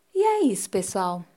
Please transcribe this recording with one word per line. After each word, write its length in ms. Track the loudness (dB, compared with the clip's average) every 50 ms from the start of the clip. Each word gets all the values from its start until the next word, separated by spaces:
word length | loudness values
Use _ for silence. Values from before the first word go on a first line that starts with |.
| _ _ 0
E 80 | 2
é 220 | 2 2 4 4 2
isso, 260 | 2 0 0 -4 -4
pessoal. 540 | -4 -4 -4 -2 -2 -2 -2 -2 -4 -6 -10 -14 _